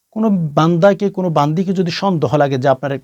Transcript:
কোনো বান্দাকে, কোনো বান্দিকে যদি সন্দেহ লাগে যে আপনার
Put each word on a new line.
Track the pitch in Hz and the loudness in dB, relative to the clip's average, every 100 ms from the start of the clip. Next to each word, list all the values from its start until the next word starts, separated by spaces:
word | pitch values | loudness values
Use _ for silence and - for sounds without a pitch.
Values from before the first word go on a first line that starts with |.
| _ | _
কোনো | 214 220 | -4 0
বান্দাকে, | 196 160 147 160 170 196 196 202 | 0 0 0 2 4 2 2 -2
কোনো | 190 185 | -2 -2
বান্দিকে | 156 147 160 185 | 0 0 0 -2
যদি | 190 175 | -2 -4
সন্দেহ | - 196 170 135 | -2 -2 0 0
লাগে | 147 143 135 | 2 0 0
যে | 135 | 0
আপনার | 131 139 135 | 0 -2 -8